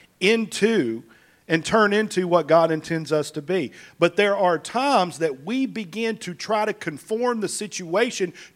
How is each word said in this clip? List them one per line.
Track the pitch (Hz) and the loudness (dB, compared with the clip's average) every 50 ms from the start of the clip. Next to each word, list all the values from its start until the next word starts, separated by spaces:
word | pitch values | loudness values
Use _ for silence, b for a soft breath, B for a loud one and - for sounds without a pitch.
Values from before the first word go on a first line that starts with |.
| B B B - | B B B 0
into | 180 196 226 226 220 170 - - 196 226 226 196 135 113 113 113 - _ b b b b b b b b | 2 4 4 2 0 -4 -2 0 2 2 2 2 0 0 -4 -6 -10 _ b b b b b b b b
and | 165 165 151 | -2 -2 0
turn | - - 226 214 202 202 | 2 4 4 4 4 4
into | 214 220 196 - 185 185 175 | 2 0 0 -2 -2 0 2
what | 175 175 156 | 2 2 4
God | 143 156 170 165 160 | 4 4 4 6 4
intends | 160 156 156 - 165 160 156 139 | 2 -2 -4 -4 -6 -6 -4 -2
us | 156 151 147 - | -2 -2 -2 -2
to | - 160 | -6 -8
be. | 143 147 185 185 139 113 - B B B B B | -6 -4 -2 -2 -2 -4 -8 B B B B B
But | 165 170 - | 0 2 4
there | - 202 202 202 | 2 2 2 2
are | 202 196 180 170 160 | 2 2 2 2 0
times | 170 - - 240 269 285 269 214 180 175 143 143 | -2 -4 -4 -2 0 2 4 2 2 2 -2 -2
that | 165 156 135 131 139 | -2 -2 -2 -4 -6
we | 180 240 269 269 | -4 -2 -2 -2
begin | 220 175 220 214 165 151 214 233 226 220 220 | -2 -4 -6 -10 -8 -6 -4 -4 -4 -4 -4
to | - 180 175 | -8 -12 -12
try | - - - 220 214 220 | -8 -6 -2 -2 0 0
to | 220 - | -2 -4
conform | - - 170 151 139 - - 220 226 247 247 240 226 | -6 -6 -8 -8 -8 -8 -6 -4 -2 -2 -2 -2 -2
the | 196 - | -4 -4
situation | - - 214 208 - - 185 160 170 202 240 254 - - 190 175 - B B B B | -6 -6 -8 -8 -10 -10 -8 -4 0 0 0 0 -2 -4 -6 -6 -6 B B B B